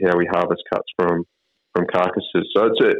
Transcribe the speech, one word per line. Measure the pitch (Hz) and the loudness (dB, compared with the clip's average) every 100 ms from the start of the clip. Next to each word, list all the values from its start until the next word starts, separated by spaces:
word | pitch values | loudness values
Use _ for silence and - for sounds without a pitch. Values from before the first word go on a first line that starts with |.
how | 92 87 | 0 2
we | 87 | 0
harvest | 87 85 87 - | 0 -2 -4 -4
cuts | - - - | -6 -6 -2
from, | 87 85 87 _ _ _ _ | 0 0 -4 _ _ _ _
from | 90 87 | -4 -2
carcasses. | 92 90 - - 87 82 98 | 0 0 -2 -4 -4 -2 2
So | 113 | 2
it's | 113 | 4
a, | 113 - | 2 2